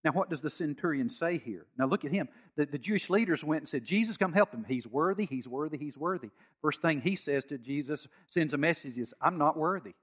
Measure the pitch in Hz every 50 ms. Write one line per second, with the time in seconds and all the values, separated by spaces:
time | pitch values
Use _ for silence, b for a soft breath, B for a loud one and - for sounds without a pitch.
0 | - 160 139 185 190 - - - 147 147 - - 175 151 147 - - 175 151 139
1 | 127 120 - - 165 170 175 165 - 123 101 85 78 _ _ 123 131 135 170 -
2 | - 143 165 196 147 - B B B B B - 147 143 147 139 117 185 214 202
3 | - - 180 208 233 190 160 - - 147 156 160 151 - - 131 113 - 175 214
4 | 226 220 202 - 196 180 156 202 208 - - 117 - - 131 123 110 110 113 139
5 | 160 185 196 190 214 151 135 127 117 123 123 135 151 156 156 131 147 147 123 131
6 | 151 175 190 175 123 104 b b b b b b - 151 - - - 165 156 139
7 | 117 180 196 - - 147 143 139 127 - 147 127 113 131 139 147 139 123 151 139
8 | - b b b b b - 180 160 147 143 139 143 165 165 - - 139 117 123
9 | 117 - - _ - 156 180 165 147 156 156 160 156 170 196 185 123 101 - _